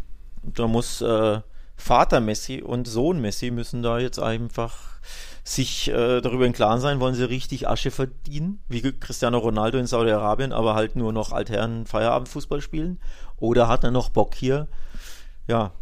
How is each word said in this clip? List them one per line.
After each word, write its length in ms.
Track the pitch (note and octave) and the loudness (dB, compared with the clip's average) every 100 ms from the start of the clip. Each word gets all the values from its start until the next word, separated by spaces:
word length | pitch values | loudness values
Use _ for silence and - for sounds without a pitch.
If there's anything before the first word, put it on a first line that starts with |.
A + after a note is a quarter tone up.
| - - - - | -8 -10 -12 -10
da 240 | - - A2+ | -6 -2 2
muss, 340 | A2+ A#2+ - | 2 0 -2
äh, 380 | A2+ A2 A2 G#2+ - - - - | 0 2 2 0 -4 -14 -14 -6
Vater 440 | - B2 D#3+ D3 | 4 6 6 4
Messi 420 | A2 G#2 - C3 | 2 -2 -4 -8
und 240 | - B2 A#2+ | -6 -4 -2
Sohn 340 | A2 C#3+ F3+ | 0 0 0
Messi 300 | G#2+ - A#2+ | -2 -2 -4
müssen 320 | A#2+ A2+ A#2+ | -4 -4 -2
da 160 | A#2 A#2 | 0 0
jetzt 200 | B2 - | -2 -2
einfach 600 | A2+ A2+ A#2 - A#2 - - - - - - - | -2 -2 -4 -4 -4 -6 -10 -10 -12 -12 -12 -12
sich, 440 | - - B2+ - - | -6 -2 -2 0 0
äh, 320 | B2 A#2+ B2 | 2 4 2
darüber 260 | B2 B2+ B2+ | 2 2 2
im 60 | |
Klaren 280 | A#2+ G#2+ A#2 | 4 4 4
sein, 200 | C#3+ C#3 | 2 2
wollen 140 | B2+ B2 | 2 2
sie 120 | B2+ | 0
richtig 400 | C3 - C3 - | 0 -4 -2 0
Asche 220 | A#2+ C#3 | 0 0
verdienen, 680 | - C3+ - - C#3+ E3+ G3+ - | -2 -4 -4 -4 -2 -4 -4 -4
wie 120 | A#2+ | -2
Cristiano 580 | C3+ C3 - - A#2+ A#2+ | -2 -2 -6 -2 2 2
Ronaldo 400 | A2+ G#2+ A2 C3 | 2 2 2 0
in 80 | B2 | 0
Saudi-Arabien, 680 | A#2+ A#2 G#2+ G#2+ G#2 G2 | 2 4 4 2 2 0
aber 220 | A2 A2+ | 0 2
halt 200 | G#2+ A2 | 2 2
nur 180 | C3 A2+ | 0 0
noch 200 | A2 G#2+ | 0 -2
Altherren 540 | B2+ G#2+ G#2+ A2+ A#2 A2+ | -2 -2 -2 -2 -4 -4
Feierabendfußball 720 | A2 A2+ C3 - D3+ - D3 | 0 2 0 -2 -8 -4 -4
spielen, 400 | - D#3 E3 F3+ - - - - | -4 -4 -4 -4 -4 -6 -8 -4
oder 280 | A2+ A#2+ A#2 | 2 4 6
hat 160 | B2+ | 6
er 80 | A#2 | 6
noch 200 | B2 - | 4 2
Bock 240 | A2+ G#2 | 4 2
hier, 340 | - C3 C#3 D3+ - - - - - - - - | 2 0 0 0 -2 -4 -4 -10 -12 -14 -10 0
ja, 240 | A#2 G2+ - | 0 0 -4